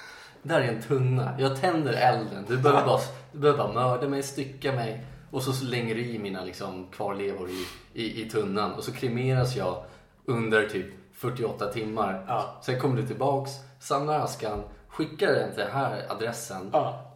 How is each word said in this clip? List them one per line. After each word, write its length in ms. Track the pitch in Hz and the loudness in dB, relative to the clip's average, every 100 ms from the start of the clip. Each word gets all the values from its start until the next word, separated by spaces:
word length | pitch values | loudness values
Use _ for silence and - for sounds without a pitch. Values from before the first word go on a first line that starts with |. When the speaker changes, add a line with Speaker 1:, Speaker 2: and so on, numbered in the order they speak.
| - - - - | -16 -18 -20 -12
Speaker 1:
Där 180 | 139 160 | 2 4
är 80 | 120 | 4
en 140 | 110 | 2
tunna. 520 | - 135 127 127 123 131 | 2 4 4 4 2 2
Jag 220 | 135 135 | 2 4
tänder 320 | 185 165 143 | 2 4 2
elden. 520 | 117 127 110 104 98 101 | 4 6 4 0 -6 -2
Du 80 | 131 | 4
behöver 220 | 143 139 | 6 6
Speaker 2:
Ja. 40 | - | 6
Speaker 1:
bara, 140 | - - - - | 4 2 -8 -14
du 60 | 151 | 2
behöver 200 | 143 131 | 4 4
bara 80 | 104 | 2
mörda 360 | 110 127 123 139 | 2 2 2 0
mig, 140 | 139 | -2
stycka 500 | 135 - 131 - 139 | -4 -6 -6 -4 -2
mig. 320 | 127 113 110 - - - | 0 -2 -6 -10 -16 -8
Och 120 | 104 | -4
så 100 | 135 | 0
slänger 420 | 131 131 120 113 | 0 -2 -2 0
du 60 | 110 120 | -2 -2
i 120 | 110 | -4
mina 260 | 98 95 | -4 -6
liksom, 420 | 92 - 98 92 90 | -6 -8 -8 -8 -10
kvarlevor 560 | - 101 98 101 98 90 | -6 -4 -2 -2 -4 -6
i, 160 | 92 90 - - - | -6 -8 -12 -12 -6
i, 200 | 113 113 | -6 -4
i 80 | 110 | -4
tunnan. 420 | 110 101 98 101 | -2 0 0 -2
Och 120 | 87 | -2
så 80 | - | -6
kremeras 640 | 123 127 117 131 131 127 104 | -4 -2 0 2 2 2 0
jag 260 | 92 90 - - - _ | -2 -4 -8 -18 -20 _
under 440 | - 117 110 110 107 | -2 0 4 4 4
typ 180 | 98 95 - - | 0 -6 -10 -20
fyrtioåtta 520 | - 120 - 110 - 101 | -8 -6 -2 -2 -2 -4
timmar. 580 | 113 107 110 98 95 - | -2 -2 0 0 -2 -2
Speaker 2:
Ja. 300 | 117 104 - | -2 -4 -6
Speaker 1:
Sen 180 | - 127 | -4 0
kommer 160 | 143 127 | 2 2
du 100 | - | -2
tillbaks, 440 | - 135 135 135 - - - | 0 0 0 -2 -10 -16 -12
samlar 400 | - 143 151 151 | -2 -2 0 0
askan, 420 | 120 - 110 104 - - - | 0 -4 -4 -6 -8 -14 -10
skickar 440 | - 156 151 - | -6 -4 0 2
den 180 | 131 - | 2 0
till 80 | - | -2
den 120 | 101 | -2
här 340 | 135 127 107 - | 0 -2 -2 -6
adressen 600 | 98 117 117 - 95 98 | -4 -4 -4 -8 -10 0
Speaker 2:
Ja. 280 | 147 127 - - | 0 0 -4 -12